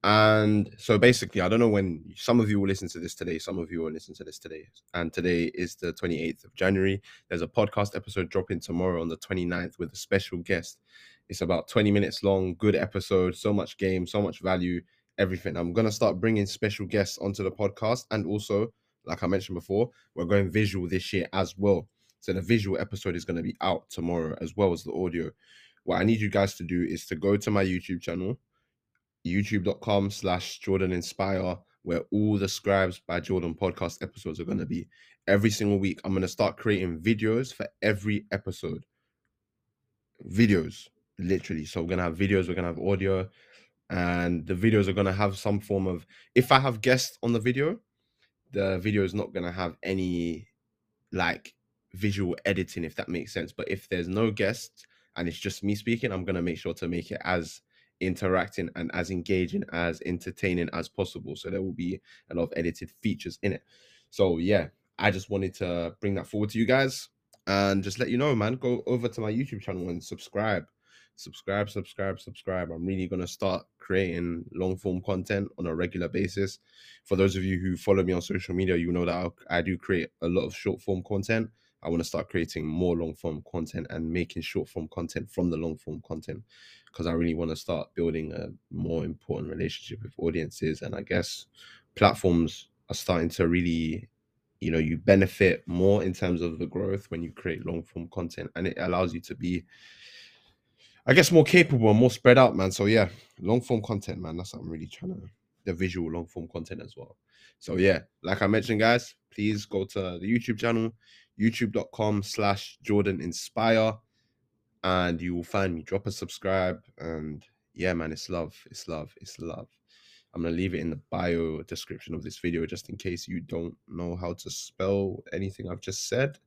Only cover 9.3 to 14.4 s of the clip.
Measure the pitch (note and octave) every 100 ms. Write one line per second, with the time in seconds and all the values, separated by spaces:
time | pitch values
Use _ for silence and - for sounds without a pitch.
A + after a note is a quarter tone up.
9.3 | F#2 F2 F2 F2 _ E2+ - - G2 -
10.3 | F2 E2+ F#2 D#2+ - _ - - _ _
11.3 | F2+ F2 E2+ - A#2 G#2 G2+ G2 - G2+
12.3 | G2 F#2 F2 G#2 G2 F#2+ G2 - F#2+ F2+
13.3 | F2 G#2+ G2+ E2+ - F#2+ F#2 F2+ G#2 G2+
14.3 | -